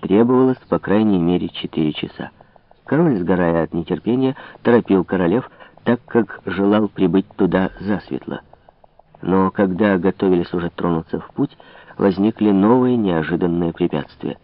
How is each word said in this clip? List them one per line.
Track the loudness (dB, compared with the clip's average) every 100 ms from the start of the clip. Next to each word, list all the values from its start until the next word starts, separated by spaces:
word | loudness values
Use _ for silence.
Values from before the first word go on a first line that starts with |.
требовалось | 0 2 4 4 2 0 -4
по | -4
крайней | 0 0 2 2
мере | 2 0 -2
четыре | -10 -10 -4 -2
часа. | -4 -10 -12 -16 _ -20 _ _ _ -4
Король, | 0 2 0
сгорая | 0 0 2 0
от | -2
нетерпения, | -4 -4 -6 -2 -2 -2 -4 -14 -6
торопил | 2 2 4 0 2
королев, | 0 2 0 -4 -18 -20 -10
так | -2 -2 0
как | -2 -2 -6 -10
желал | -2 2 2 0
прибыть | 0 2 2 -2 -2
туда | 0 0 -2 -6
засветло. | -6 -6 -6 -12 -10 -12 -14 -20 _ _ _ _ _ -12
Но | -2 0 0
когда | 0 -2 2 2 2
готовились | 0 0 0 0 0
уже | -4 -6
тронуться | -4 -2 -2 -4 -10
в | -10
путь, | -6 -6 _ -20 -20 -20 -2
возникли | 0 2 0 0 0
новые | 2 4 4 2 0
неожиданные | 0 -2 -2 -2 -2 -2 -4
препятствия. | -2 -2 -2 -8 -10 -10 -10